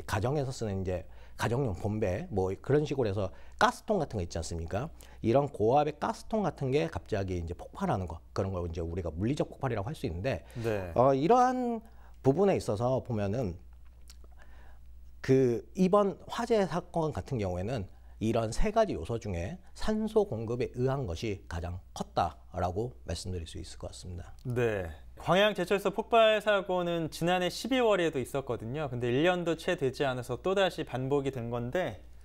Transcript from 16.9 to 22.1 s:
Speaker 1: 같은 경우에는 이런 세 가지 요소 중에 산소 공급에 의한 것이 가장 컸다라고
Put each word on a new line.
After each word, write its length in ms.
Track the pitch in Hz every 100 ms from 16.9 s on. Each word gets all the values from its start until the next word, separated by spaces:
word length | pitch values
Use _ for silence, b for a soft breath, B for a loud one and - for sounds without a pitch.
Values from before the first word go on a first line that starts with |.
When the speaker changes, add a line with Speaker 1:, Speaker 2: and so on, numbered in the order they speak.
| 170 156
Speaker 1:
같은 280 | - - 123
경우에는 500 | 95 90 98 127 95 b b -
이런 320 | 110 117 113
세 180 | 117 214
가지 220 | 214 208
요소 260 | 98 - 117
중에 380 | 104 87 90 180 b
산소 540 | - - 214 214 220 202
공급에 440 | 110 113 123 120
의한 320 | - 127 139 117
것이 360 | 82 113 98 -
가장 320 | 85 85 90 -
컸다라고 1000 | - -